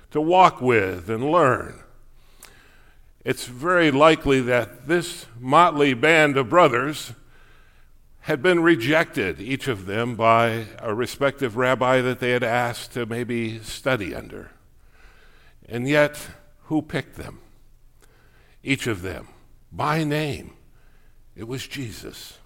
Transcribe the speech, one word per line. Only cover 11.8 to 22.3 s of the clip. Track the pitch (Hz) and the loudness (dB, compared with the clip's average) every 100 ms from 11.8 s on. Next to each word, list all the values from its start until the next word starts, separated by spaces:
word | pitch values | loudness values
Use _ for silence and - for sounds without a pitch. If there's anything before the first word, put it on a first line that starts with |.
| 127 131 | 2 2
that | 127 123 | 2 -2
they | 123 | -2
had | 123 | -2
asked | 117 120 120 117 - | 0 -2 -2 -6 -10
to | 127 113 | -8 -6
maybe | 117 117 117 113 113 | -6 -6 -6 -6 -8
study | 107 - 139 127 92 | -14 -8 -4 -2 -4
under. | - - 98 - _ _ _ _ _ - - - - - _ - | -10 -12 -16 -18 _ _ _ _ _ -20 -20 -20 -20 -20 _ -12
And | 117 131 | -8 0
yet, | 147 147 - - - - _ | 2 2 -2 -18 -20 -20 _
who | - 156 | -4 -4
picked | 151 147 - - | -4 -8 -10 -14
them? | - - - - - - - _ _ _ _ _ _ _ | -16 -18 -20 -20 -20 -20 -20 _ _ _ _ _ _ _
Each | - 135 123 | -6 -4 -4
of | 98 | -6
them, | 92 69 53 - - - _ | -8 -12 -14 -20 -20 -20 _
by | 85 143 156 | -8 -4 -2
name, | 151 151 151 87 - - _ _ - _ _ _ - - | -2 -2 -4 -8 -12 -20 _ _ -20 _ _ _ -20 -18
it | 110 | -12
was | 127 - | -12 -12
Jesus. | 139 117 85 - - - | -12 -12 -12 -16 -18 -20